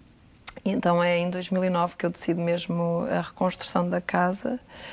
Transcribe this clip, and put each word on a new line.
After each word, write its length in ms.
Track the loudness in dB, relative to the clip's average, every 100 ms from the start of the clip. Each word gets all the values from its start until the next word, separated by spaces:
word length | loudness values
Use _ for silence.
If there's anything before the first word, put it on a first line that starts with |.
| -20 -20 -20 -16 -14 -6 -2
E 60 |
então 300 | 0 2 4
é 160 | 4 2
em 100 | 0
dois 200 | -2 -2
mil 140 | 0
e 60 | 2
nove 260 | 2 0 -2
que 100 | -4
eu 40 |
decido 320 | -2 -2 0
mesmo 640 | 0 0 -2 -2 0 0 0
a 120 | -2
reconstrução 640 | -2 -2 -2 -2 -2 0 0
da 120 | 0
casa. 580 | 0 2 2 0 -4 -4 -8 -18 -14